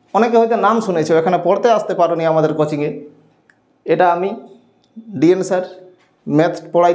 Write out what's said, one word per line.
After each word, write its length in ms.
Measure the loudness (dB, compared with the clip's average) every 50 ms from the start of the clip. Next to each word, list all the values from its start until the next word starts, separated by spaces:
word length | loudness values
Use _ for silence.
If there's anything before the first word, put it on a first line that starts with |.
| _ _ -2
অনেকে 220 | 0 0 2 2 2
হয়তো 180 | 2 2 0 0 0
নাম 100 | 0 0 0 -2
শুনেছো, 260 | -2 -2 -2 0 2 2 2
এখানে 160 | 2 2 0 0 0
পড়তে 220 | 0 0 2 2 2 2
আসতে 160 | 2 0 -4 -2 0
পারোনি 240 | 0 0 0 -2 0 0 0
আমাদের 200 | 2 0 0 0 0
কোচিংয়ে। 320 | -2 -2 -2 -4 -6 -6 -8 -10 -16 -20 -20 _ _ _ _ _ _ _ _ _ _ _ _ _ -4 -2 0
এটা 120 | 2 2 2 2
আমি, 140 | 0 -2 -6 -6 -8 -14 -20 -20 _ _ _ _ _ _ _ -20 -20 -18 -10 -4 0
ডিএন 220 | 2 2 2 2 0 -2
স্যার, 140 | -4 -4 -4 -6 -12 -20 -20 -20 _ _ _ _ _ _ -8
ম্যাথ 280 | -2 0 2 2 0 -2 -6 -8 -2 0
পড়াই 200 | 2 2 2